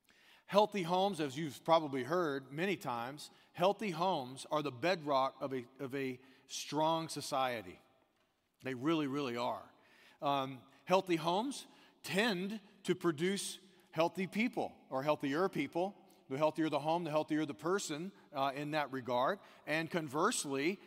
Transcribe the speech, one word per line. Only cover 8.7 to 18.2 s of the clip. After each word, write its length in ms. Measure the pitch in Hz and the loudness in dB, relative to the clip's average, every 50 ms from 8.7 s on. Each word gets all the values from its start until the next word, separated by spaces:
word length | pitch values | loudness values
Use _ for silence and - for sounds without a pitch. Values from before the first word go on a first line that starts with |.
| 131 | -6
really, 320 | 120 123 156 170 156 151 | -2 0 2 2 2 2
really 320 | 135 135 147 143 123 117 120 | 0 0 -2 -2 -2 -2 -2
are. 260 | 120 123 110 95 85 - - _ - - - - - - - _ | -2 -2 -2 -4 -8 -14 -20 _ -20 -20 -20 -20 -20 -20 -12 _
Um, 380 | 156 143 143 139 135 135 135 123 110 - - - _ | 0 0 0 0 -2 -4 -8 -12 -18 -20 -20 -14 _
healthy 320 | - 180 190 185 180 175 | 4 4 4 4 4 0
homes 500 | 160 151 170 175 196 233 285 - - - - - - - - _ _ - | 2 2 2 0 0 0 -2 -6 -8 -12 -16 -20 -20 -20 -20 _ _ -8
tend 560 | - - 190 220 247 196 175 190 202 220 214 - - - - - | 0 2 2 2 2 2 0 -2 -4 -6 -8 -12 -16 -20 -6 -2
to 100 | - 175 | -2 -2
produce 640 | - - 175 156 139 175 185 202 190 - - - - - - _ - _ _ | 2 2 0 0 2 0 0 0 -2 -4 -6 -10 -12 -16 -20 _ -20 _ _
healthy 360 | - 160 165 170 - 185 196 | 0 0 0 2 0 -2 -4
people 460 | - - 202 226 247 - 165 117 - - - - - | -2 0 0 0 0 0 -2 -4 -4 -6 -12 -10 -6
or 120 | 139 131 | -4 -2
healthier 460 | 135 151 151 - - 139 139 160 190 190 | 0 0 0 0 0 0 2 2 2 0
people. 480 | - - 143 131 - 165 180 196 202 - - - - - _ - | 0 -2 -4 -2 -2 -2 -2 -2 -4 -10 -20 -20 -20 -20 _ -6
The 80 | 131 139 | 0 2
healthier 320 | 156 156 156 - 160 156 | 2 2 2 0 0 0
the 80 | 147 143 | 0 0
home, 260 | 143 156 165 175 175 | 0 0 0 0 0
the 60 | 151 | 0
healthier 340 | 151 156 151 - 160 151 156 | 0 0 2 2 0 0 0
the 100 | 143 139 | -2 -4
person, 560 | - 156 170 190 202 196 - 151 147 175 196 - - | -4 -2 -2 0 0 -2 -4 -6 -6 -6 -8 -12 -16